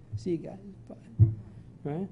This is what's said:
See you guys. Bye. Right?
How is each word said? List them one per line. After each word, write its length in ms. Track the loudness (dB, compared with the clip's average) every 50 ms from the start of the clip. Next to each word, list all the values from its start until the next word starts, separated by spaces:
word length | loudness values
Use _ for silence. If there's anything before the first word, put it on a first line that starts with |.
| -12 -8 -8
See 160 | -4 0 0
you 60 | 0 0
guys. 200 | 0 -4 -10 -12 -12 -14 -14 -16 -14 -16
Bye. 80 | -16 -16 -16 0 6 8 8 8 8 2 -6 -12 -14 -16 -16 -16 -12 -6 -4
Right? 240 | -2 -2 -2 -2 -4